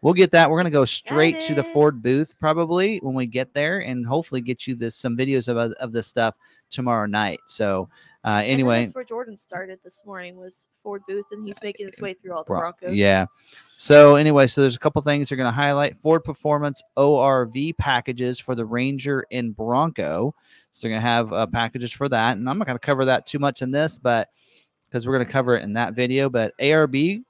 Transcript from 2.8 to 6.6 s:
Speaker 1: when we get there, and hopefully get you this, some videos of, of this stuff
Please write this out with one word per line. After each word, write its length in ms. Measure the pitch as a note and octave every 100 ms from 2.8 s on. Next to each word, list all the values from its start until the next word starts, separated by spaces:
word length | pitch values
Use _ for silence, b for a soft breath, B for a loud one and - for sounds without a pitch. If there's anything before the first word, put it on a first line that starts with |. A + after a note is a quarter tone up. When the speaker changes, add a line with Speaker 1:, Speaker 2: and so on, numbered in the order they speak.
| G3 A3
Speaker 1:
when 160 | C3+
we 120 | C3 B2
get 280 | B2 B2+
there, 260 | - D3+ G3
and 240 | D3+ B2+ A#2+
hopefully 340 | C#3+ E3 C3
get 260 | A#2+ B2+ -
you 80 |
this, 200 | A#2+ A#2+ -
some 200 | B2+ A#2
videos 320 | C3 C3+ A#2
of, 80 | A#2
of 360 | A#2 G#2+ B2+
this 140 | A#2 A2
stuff 300 | - A2+ - b b